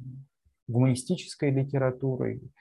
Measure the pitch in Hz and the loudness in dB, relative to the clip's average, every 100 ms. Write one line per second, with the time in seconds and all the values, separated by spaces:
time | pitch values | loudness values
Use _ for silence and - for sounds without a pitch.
0 | 131 131 139 _ _ _ - 117 131 123 | -14 -14 -18 _ _ _ -2 4 4 4
1 | - 180 - - 147 135 139 139 131 127 | 0 -4 -4 -2 0 2 2 2 0 0
2 | 135 127 120 113 - _ | -2 0 -2 -4 -10 _